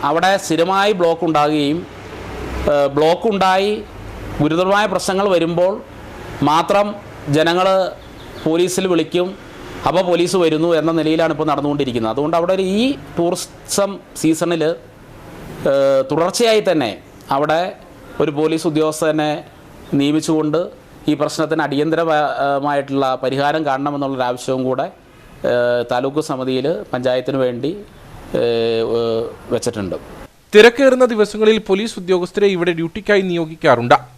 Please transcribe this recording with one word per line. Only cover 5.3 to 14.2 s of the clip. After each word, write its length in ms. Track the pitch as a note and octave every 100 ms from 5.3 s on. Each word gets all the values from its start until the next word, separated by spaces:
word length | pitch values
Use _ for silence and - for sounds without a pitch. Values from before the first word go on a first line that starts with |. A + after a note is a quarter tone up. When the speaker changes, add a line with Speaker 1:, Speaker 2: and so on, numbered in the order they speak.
Speaker 1:
വരുമ്പോൾ 400 | F3+ E3 E3+ F3+ A3 - - - - - - C#3
മാത്രം 380 | D#3+ E3+ G3+ G#3 G#3+ - - - D3
ജനങ്ങൾ 320 | E3 F3 F#3+ F#3+ F3+ - - - - - D#3
പോലീസിൽ 400 | E3 F3+ F3+ F#3
വിളിക്കും, 360 | E3+ D#3+ F3+ F3+ G#3 - - - - -
അപ്പോൾ 160 | E3 F3+
പോലീസ് 280 | E3+ E3+ F#3+
വരുന്നു 260 | E3 D3+ E3+ E3
എന്ന 120 | D3+ E3
നിലയിലാണ് 340 | D#3 D#3+ D#3+ D3+
ഇപ്പോൾ 120 | D#3
നടന്നുകൊണ്ടിരിക്കുന്നത്. 600 | C#3 D3 D3 C3 A#2+ A2 A2
അതുകൊണ്ട് 220 | D3 E3+
അവിടെ 140 | F3 F#3+
ഒരു, 80 | F#3+ G3
ഈ 60 | B3+ C#4 - -
ടൂറിസം 760 | E3+ F3+ - - - - G3 F#3+ - -